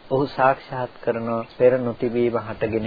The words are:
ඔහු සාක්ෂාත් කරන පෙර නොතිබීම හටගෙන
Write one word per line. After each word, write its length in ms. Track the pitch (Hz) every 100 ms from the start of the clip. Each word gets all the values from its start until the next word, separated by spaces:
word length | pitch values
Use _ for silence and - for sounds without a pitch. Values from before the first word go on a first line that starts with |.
| -
ඔහු 200 | 135 139
සාක්ෂාත් 680 | - 131 135 - 131 123 -
කරන 320 | - 117 113 113 113
පෙර 200 | - 123 131
නොතිබීම 640 | 120 107 123 120 120 113
හටගෙන 480 | 107 107 110 110